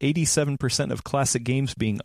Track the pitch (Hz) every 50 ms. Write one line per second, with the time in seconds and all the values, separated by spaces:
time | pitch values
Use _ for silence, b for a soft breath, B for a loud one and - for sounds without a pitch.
0 | - 139 156 170 156 - - 156 147 143 139 - 135 123 - - 139 135 120 -
1 | - - - 139 131 - - 120 117 120 127 135 139 - - - 117 110 101 -